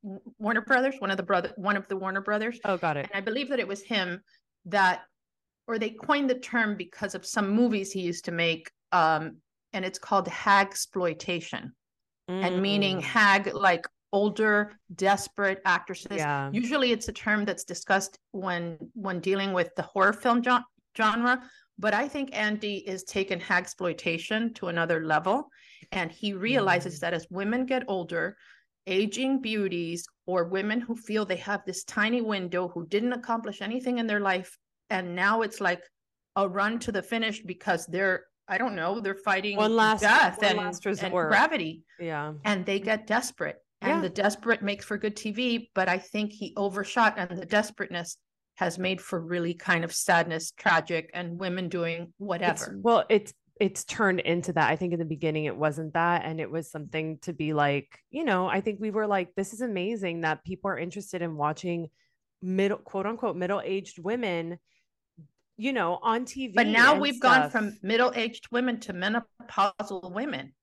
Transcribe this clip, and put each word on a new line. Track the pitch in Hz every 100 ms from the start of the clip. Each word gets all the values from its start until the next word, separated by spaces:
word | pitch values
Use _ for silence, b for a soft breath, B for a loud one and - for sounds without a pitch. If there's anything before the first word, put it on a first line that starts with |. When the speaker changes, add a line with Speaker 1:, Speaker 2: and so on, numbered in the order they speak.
Speaker 1:
W-, | 208 190 - -
Warner | 208 226
Brothers, | 220 262 262 269
one | 208
of | 196
the |
brother, | 180 196 180 -
one | 196 202
of | 196
the | 196
Warner | 190 190
Brothers. | 196 208 220 240 -
Speaker 2:
Oh, | 185
got | 170 147
it. | 139
Speaker 1:
And | 196
I |
believe | 196 226 262
that | 269
it | 190
was | 202
him | - 220 208 175 _ b _ _ 185
that, | 202 190 180 - _ _ _ _ _ -
or | 226
they | 214
coined | 220 - 285 277
the | 254
term | - 240 220 202
because | 180 - 208 180
of | -
some | - 202
movies | 208 240 220 196
he | 196
used | 175 175 -
to |
make, | 170 170 165 - _ _
um, | 185 160 156 160 160 _ _ _
and | 196
it's | 185 185
called | - 202 180
hagsploitation. | - - 202 196 - - - 180 160 - 175 170 - - - _ _ _ _ -
And | 180 185 185
meaning | 196 202 196 190
Speaker 2:
Mm. |
Speaker 1:
hag, | - 233 208 196 196
like, | - 196 170 - _ _
older, | 202 208 208 220 208 208 - _
desperate | 170 190 196 202 - 196 190 190
actresses. | 175 - 180 - 196
Speaker 2:
Yeah. | 151 143 139
Speaker 1:
Usually | 202 240 285 254
it's | 220 226
a |
term | 208 - 208 202
that's | 185
discussed | - 175 - 196 196 - _
when, | 196 185 175 170 160 160
when | 240 196 180
dealing | 175 196 196
with | 185 170 -
the |
horror | 160 - 190
film | 220 254 240
gen-, | 247 247 247 _ _ -
genre. | 220 220 240 254 247 B B -
But | 208
I | 202 277
think | 302 269 -
Andy | 214 214 214 196 -
is | 190 -
taking | 202 196 180
hagsploitation | 170 180 185 - 180 165 - 165 165 220 226 226
to | 190
another | 170 165 165 160
level. | 156 170 233 202 B B B B
And | 202 165
he | - 208
realizes | 196 208 262 196 175 180 156
Speaker 2:
Mm. |
Speaker 1:
that | 170
as | 175 160
women | 180 196 240 254
get | 254 254
older, | 190 170 170 165 202 b b b _ -
aging | 190 214 214 262 269
beauties | 240 214 196 175 165 170 - _ -
or | 180 170
women | 190 202 226
who | 233 233
feel | - 214 208
they | 180
have | 202 202 -
this | 185 -
tiny | - 214 240
window, | 220 202 180 180 -
who | - 160
didn't | 202 240
accomplish | 247 240 226 226 208
anything | 202 240 254 247
in | 226
their | 208
life, | 202 185 185 - _ _ _
and | 190 180 175
now | 190 226
it's | 220 -
like | 196 175 - _ _ _ _ -
a | 196
run | 185 202 226
to | 233
the | 208
finish | 185 226 220 214
because | 175 180 202 233 -
they're, | 175 190 185 - _ _
I | 196
don't | 247 196
know, | 165 202
they're | 202
fighting | 196 214 190 202 202
Speaker 2:
One | 214 226
last, | 214 220
Speaker 1:
death | 208 247 226 180
Speaker 2:
one | 208
Speaker 1:
and, | 190
Speaker 2:
last | 202 185 202
Speaker 1:
and | 190
Speaker 2:
resort. | 190 180 160
Speaker 1:
gravity. | 202 302 311 160 165 _ b
Speaker 2:
Yeah. | 175 151 151 156 143
Speaker 1:
And | 202 180
they | 196
get | 202 214 220
desperate. | 220 262 - 151 - _ _
And | - 302
Speaker 2:
Yeah. |
Speaker 1:
the | 185
desperate | 175 202 208 233 226
makes | 202 202 -
for | 208
good | 214 208
T | 220
V, | 208 254 233 233 -
but | 190
I | 185
think | 190 214 208
he | - 196 -
overshot, | 202 190 196 - 220 208
and | 180 180
the | 170
desperateness | 208 214 - 202 175 170 - _ _ _ _
has | 180 170
made | 185 185
for | - 180
really | 165 175 170
kind | 170 - 170
of | 170
sadness, | - - 175 170 165 165
tragic, | - - 165 160 170 160
and | - 175 170
women | 190 180 180
doing | 180 165 165
Speaker 2:
It's, | 170 _
Speaker 1:
whatever. | 202 175 175 160 - 196
Speaker 2:
well, | 202 226 -
it's, | 214 208 - _ _
it's | 196 196 -
turned | - 208 185
into | - 170 170
that. | 165 139
I | 156
think | 180
in | 170
the | 165
beginning | 151 160 156 151
it | 104
wasn't | 156 147 160
that, | 160 170 175
and | - 160
it | 127
was | 156 156
something | 156 147 160 156 156
to | -
be | 151 151
like, | 151 147 143 139 - _
you | 269
know, | 320 185 185
I | 185
think | 208 202
we | 220
were | 208 214
like, | 196 180 -
"This | 196
is | 208
amazing | 247 196 180 226 190 170
that | 165 156
people | - 185 202
are | 160
interested | 170 196 196 185
in | 170 156
watching | 147 151 185 170 165 _ _ _ _ _
middle, | 185 190 196 202
quote | - 196 190
unquote, | 226 233 170
middle-aged | 180 202 139 190 196 -
women, | 170 240 226 175 165 175 _ _ _ _ _ _ 151 _ _ _
you | 220
know, | 262 170 175
on | 226 226 247
T | - 262
V |
Speaker 1:
But | 185 226
now | 220 247
Speaker 2:
and | 294
Speaker 1:
we've | 285 247
gone | 254 254 254
Speaker 2:
stuff." |
Speaker 1:
from | 233 208 202
middle-aged | 185 226 254 240 226 233 -
women | 240 254 233
to | -
menopausal | 180 185 226 233 _ - - 196 - 208 190 180
women. | 180 285 160 135 _